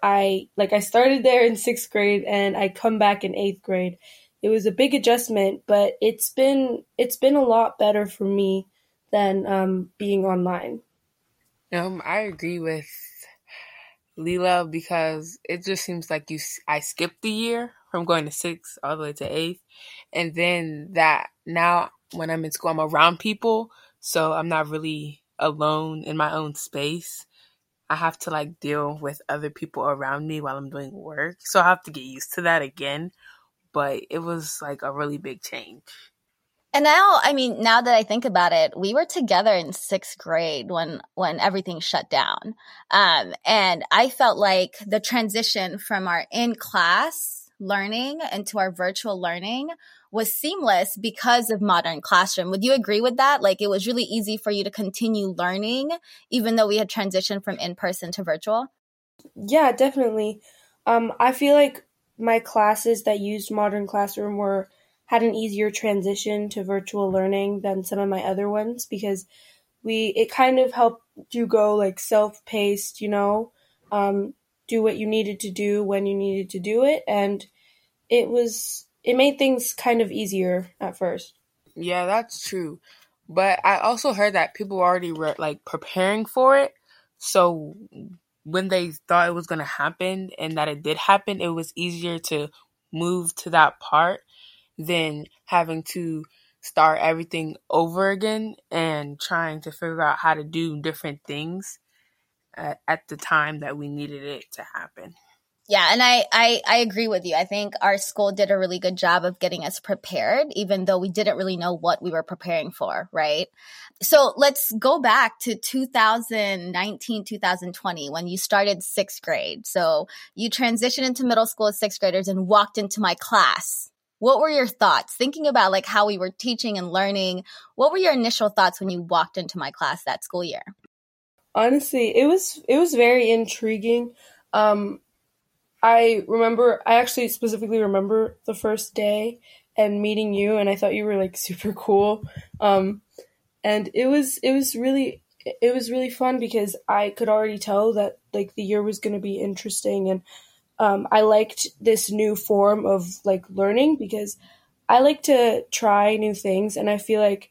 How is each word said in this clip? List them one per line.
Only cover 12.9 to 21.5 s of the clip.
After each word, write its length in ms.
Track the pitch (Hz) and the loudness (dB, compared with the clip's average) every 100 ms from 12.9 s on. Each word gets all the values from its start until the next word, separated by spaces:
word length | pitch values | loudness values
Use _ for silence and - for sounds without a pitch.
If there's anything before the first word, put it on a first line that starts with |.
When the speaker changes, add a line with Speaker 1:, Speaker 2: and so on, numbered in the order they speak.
| - - - - _ _ - - - - _ _ - | -20 -20 -20 -20 _ _ -20 -20 -20 -20 _ _ -10
Speaker 2:
Leela 500 | 160 180 180 180 165 | -6 -2 2 2 0
because 720 | 160 165 170 160 156 165 - | -8 -4 -2 -2 -4 -10 -16
it 200 | - 175 | -10 -8
just 200 | 180 190 | -6 -6
seems 260 | - 175 160 | -6 -10 -6
like 180 | 156 147 | -8 -6
you, 100 | 156 | -10
s-, 220 | - - - | -10 -12 -6
I 140 | 151 | -6
skipped 420 | - - 170 - | -6 -6 -8 -6
the 80 | 220 | -6
year 420 | 214 233 233 240 - _ | -4 -4 -4 -6 -14 _
from 120 | 175 | -6
going 200 | 170 165 | 0 0
to 80 | 151 | 0
sixth 460 | - 175 165 - - | -6 -8 -8 -14 -10
all 140 | 139 156 | -8 -6
the 80 | |
way 80 | 151 | -8
to 120 | 147 | -8
eighth. 380 | 135 151 165 180 _ _ - - - | -6 -4 -4 -8 _ _ -20 -20 -10
And 220 | - 170 | -6 -4
then 540 | 165 175 175 165 151 156 | -2 -2 0 -4 -10 -6
that 340 | 180 160 147 - _ | 2 4 4 -2 _
now 440 | - | -6